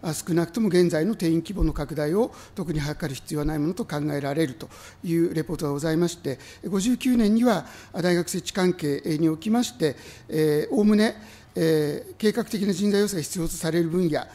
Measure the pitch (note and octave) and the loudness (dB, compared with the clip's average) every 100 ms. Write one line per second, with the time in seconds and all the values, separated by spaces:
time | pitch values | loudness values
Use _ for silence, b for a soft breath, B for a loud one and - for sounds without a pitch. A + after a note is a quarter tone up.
0 | E3+ D3+ - D#3+ E3+ A#3+ A3 F3+ F3 E3 | -6 -6 0 0 0 0 2 4 4 2
1 | F3+ A3+ E3 E3 E3 G3 D#3 D3+ C#3+ D3 | 0 0 0 0 -2 0 0 0 -6 -4
2 | D3+ F#3+ B3 B B - E3 D#3 C#3+ D3 | 0 0 0 B B -10 -4 -2 -4 -4
3 | D#3 C3 - D3+ D3 D#3 D3+ - A3+ D3 | -6 -8 -6 -4 -2 0 -2 -4 -6 -4
4 | D3 C#3+ C#3 C#3+ D#3 - - B B B | -4 -4 -2 0 -2 -2 -14 B B B
5 | F3+ E3 E3+ D#3 D3+ D#3 D3+ C#3+ D#3+ D#3+ | -2 0 2 0 -4 -4 -4 -2 0 2
6 | F3 - C#3+ B2+ B B G3 G3 G#3+ A#3+ | 0 -2 -8 -8 B B -4 -2 0 0
7 | C4 A#3+ G#3 A3+ B3 F#3 B B B F3+ | 2 4 4 4 4 2 B B B -2
8 | F3 F3 F3 F#3 - G3+ F#3 F3+ D3 C#3 | 2 2 0 -6 -4 2 2 2 -2 -2
9 | - D3+ E3 D#3 A3 A#3 A#3+ - D#3 - | -2 2 2 0 0 2 0 0 -2 -2
10 | B B - D#3 D#3 D3+ - B3 G#3 G#3+ | B B -6 0 2 2 2 2 4 6
11 | A3 - B B B - D#3+ D#3 D3 D3 | 2 0 B B B -2 2 2 0 -4
12 | - - G#3+ G#3+ - G#3 G3+ F3 G#3 G3 | -10 -2 0 0 -4 -2 -2 0 2 2
13 | G#3 F#3+ C#3+ F#3+ E3 - E3 E3 E3+ F3 | 2 -2 -6 -4 -4 -2 -2 0 0 0
14 | E3+ D3 - | 0 0 -4